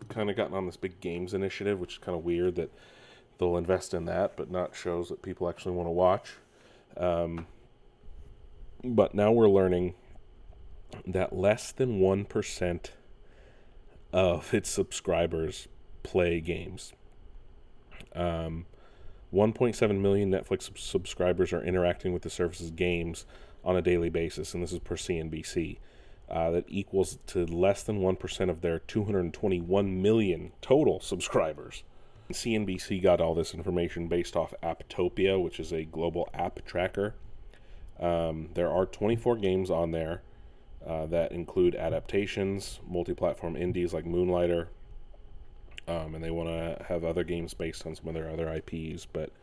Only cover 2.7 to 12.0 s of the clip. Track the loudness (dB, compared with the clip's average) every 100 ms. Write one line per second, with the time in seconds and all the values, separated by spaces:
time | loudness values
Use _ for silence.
2.7 | -8 -20 -20 -20 -20 _ -2 0 2 2
3.7 | 0 0 -6 -2 0 0 -2 -6 -4 -4
4.7 | -4 -4 -2 -4 -8 -8 -4 -4 -4 -4
5.7 | -2 0 4 4 4 -2 -20 _ _ -20
6.7 | -20 _ -2 0 2 0 -4 -10 -16 -20
7.7 | -20 -20 _ -16 -14 -16 -18 -20 -18 -16
8.7 | -8 2 4 6 6 6 8 8 8 6
9.7 | 4 2 -4 -14 -20 -20 -20 -20 -18 -16
10.7 | -16 -16 -12 -2 0 0 2 4 4 0
11.7 | -2 0 4